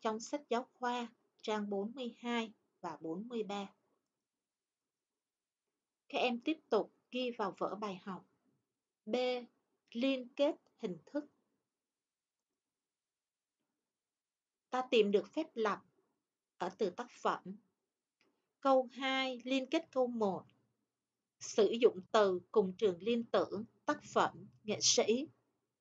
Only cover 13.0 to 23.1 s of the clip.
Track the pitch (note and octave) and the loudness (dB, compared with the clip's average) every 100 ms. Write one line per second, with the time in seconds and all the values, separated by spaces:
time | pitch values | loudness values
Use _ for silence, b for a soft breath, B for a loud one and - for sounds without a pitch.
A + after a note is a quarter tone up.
13 | _ _ _ _ _ _ _ _ _ _ | _ _ _ _ _ _ _ _ _ _
14 | _ _ _ _ _ _ - B3+ B3+ A#3 | _ _ _ _ _ _ -6 -4 2 4
15 | G3+ G3+ - D4+ D#4+ A#3 G#3 F#3 - _ | 6 4 2 -6 -6 0 0 -2 -8 _
16 | _ _ _ _ _ - F#3 - F#3+ F3+ | _ _ _ _ _ -8 -6 -2 -4 -4
17 | B3 - G#3 D#3+ F3+ G3+ _ _ _ _ | -12 -4 -4 -4 -6 -16 _ _ _ _
18 | _ _ _ _ _ _ C#4 C4 A#3+ A#3+ | _ _ _ _ _ _ 4 4 4 -4
19 | C4+ C4+ C4 B3 B3+ C4+ B3+ D#4+ - C4 | -2 0 0 -4 -2 -2 0 -2 -2 -2
20 | B3 A#3 G3+ E3 - _ _ _ _ _ | 0 2 0 0 -8 _ _ _ _ _
21 | _ _ _ - - - F#3 A#3 A3+ F3+ | _ _ _ -20 -4 4 4 6 4 4
22 | - A3 G3 F3+ - A3 F#3+ F#3 G#3 E3+ | 0 4 4 2 0 2 2 2 0 0
23 | G3+ | -2